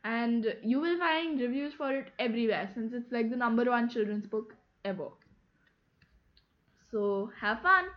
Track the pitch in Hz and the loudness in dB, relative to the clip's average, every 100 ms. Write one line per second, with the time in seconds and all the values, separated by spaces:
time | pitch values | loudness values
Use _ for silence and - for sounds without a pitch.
0 | 220 233 233 233 220 - 214 262 330 349 | -2 -2 0 2 0 -2 0 2 2 2
1 | 339 320 330 285 240 262 294 - 277 269 | 2 0 0 -2 0 -2 -4 -4 -2 -2
2 | 269 - 247 226 220 170 190 233 226 247 | -4 -4 -2 2 2 0 -4 -6 -6 -6
3 | 240 240 226 247 240 226 247 240 233 240 | -4 -2 0 0 2 4 4 4 2 0
4 | 208 208 208 220 220 - _ _ 196 175 | 0 -2 -2 -6 -6 -18 _ _ -6 -6
5 | 147 - _ - _ _ _ _ _ _ | -8 -12 _ -20 _ _ _ _ _ _
6 | _ _ _ _ _ _ _ _ _ 220 | _ _ _ _ _ _ _ _ _ 0
7 | 202 196 214 - 208 226 359 370 370 | 0 0 -4 -4 -2 0 4 4 4